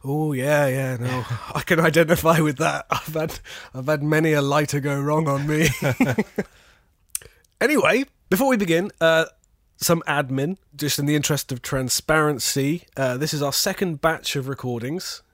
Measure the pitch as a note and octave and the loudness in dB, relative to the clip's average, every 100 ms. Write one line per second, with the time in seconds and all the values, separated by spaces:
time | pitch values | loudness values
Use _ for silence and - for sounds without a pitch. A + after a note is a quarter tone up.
0 | C3+ D3+ D#3 C3+ C3+ D3 C#3+ C3 C3+ B2 | -4 -2 -2 -2 2 2 2 0 -2 -4
1 | B2 B2+ A#2 A#2 - - - E3+ E3 D#3+ | -4 -4 -4 -8 -6 -8 0 4 4 4
2 | E3 E3+ D#3+ E3 D3+ C#3 D#3 C#3+ - - | 4 4 4 4 4 2 -2 -2 -4 -4
3 | - D#3 D#3+ - - - - C3 C3 D3+ | -4 -6 -6 -8 -16 -18 -14 -8 -2 -2
4 | D3 D#3 D#3+ D3+ C#3 D3 C#3+ C#3+ C#3 C#3 | 2 2 4 2 2 0 0 -2 -2 -2
5 | C#3+ D3+ D#3 C#3 C#3+ D3+ D#3+ - D3 B2 | 0 0 2 0 0 2 2 2 -2 0
6 | F#3+ B2 - - - _ _ _ _ _ | 0 0 -4 -6 -10 _ _ _ _ _
7 | _ - - _ _ _ B3 D4 D3+ G#3+ | _ -16 -16 _ _ _ 0 4 4 2
8 | C#4 _ _ F#3+ C4+ B3 F#3 E3 G3 - | -2 _ _ 2 2 2 2 0 0 0
9 | E3 D#3+ D#3+ _ _ _ _ _ - E3+ | 2 4 0 _ _ _ _ _ 0 0
10 | E3 D3 C3+ C3+ D3 F#3+ _ C#3+ D3 - | 2 -2 0 -2 -2 -6 _ -6 -4 -2
11 | C#3+ D3+ C#3+ C#3+ - B2 - C3+ B2+ - | 0 0 0 -2 -4 -8 -4 -4 -2 -4
12 | - D#3 D3+ D3 - C#3+ C#3 E3+ - - | 0 2 2 0 -2 0 0 -2 -6 -4
13 | C3 B2 D#3 D3+ C#3+ - G3+ F#3+ F#3+ D3 | -2 -2 -4 -2 -2 -2 -2 -2 -4 0
14 | E3 D#3 - C#3+ C3 C3+ B2+ A#2+ A#2+ E3+ | -2 -2 -4 -6 -6 -8 -6 -6 -6 -8
15 | - - _ | -8 -14 _